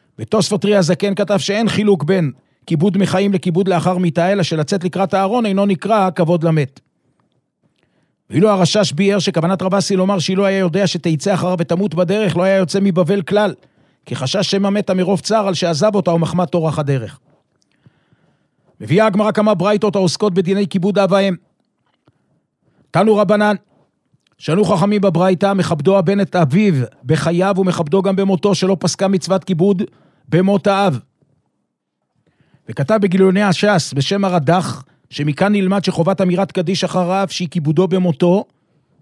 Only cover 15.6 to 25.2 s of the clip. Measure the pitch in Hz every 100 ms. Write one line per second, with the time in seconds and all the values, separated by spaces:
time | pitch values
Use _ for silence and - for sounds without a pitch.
15.6 | 175 151 214 202 180 170 156 170 180 175
16.6 | 160 151 143 135 110 - _ _ _ _
17.6 | _ _ _ _ _ _ _ _ _ _
18.6 | _ - 104 170 220 202 214 214 214 196
19.6 | 185 208 214 196 180 - 208 180 180 196
20.6 | 196 190 190 196 196 196 196 180 _ _
21.6 | _ _ _ _ _ _ _ _ _ _
22.6 | _ _ _ 160 214 208 196 208 208 202
23.6 | _ _ _ _ _ _ _ _ - 170
24.6 | 202 190 202 208 196 165